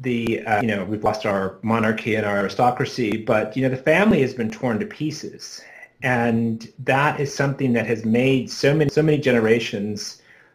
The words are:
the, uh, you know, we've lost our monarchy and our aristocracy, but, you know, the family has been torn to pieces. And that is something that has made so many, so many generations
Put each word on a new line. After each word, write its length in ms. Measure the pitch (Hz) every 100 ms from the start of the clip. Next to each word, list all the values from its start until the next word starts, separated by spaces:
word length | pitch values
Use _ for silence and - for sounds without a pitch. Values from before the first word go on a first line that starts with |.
the, 440 | 127 117 113 113
uh, 160 | 113 104
you 60 | 107
know, 180 | 101
we've 200 | 92 104
lost 200 | 104 -
our 340 | 107 98 95 -
monarchy 540 | 110 113 110 110 117 107
and 100 | 104
our 120 | 101
aristocracy, 800 | 98 - 123 - 131 - 110 110
but, 400 | 117 110 107 131
you 60 |
know, 60 | 131
the 80 | 131
family 440 | 156 165 214 175
has 120 | 127
been 160 | - 110
torn 300 | - 127 107
to 60 | 101
pieces. 760 | - 151 - - - - - - - - _
And 640 | 131 123 117 113 117 113 - -
that 400 | 131 135 147 147
is 140 | 139
something 380 | - 139 139 131
that 140 | 120 113
has 180 | 113
made 460 | 110 120 131 135 113
so 240 | - 139
many, 160 | 151 143
so 120 | 151
many 160 | 156 147
generations 1040 | 131 120 110 120 - 104 104 104 - - _ - _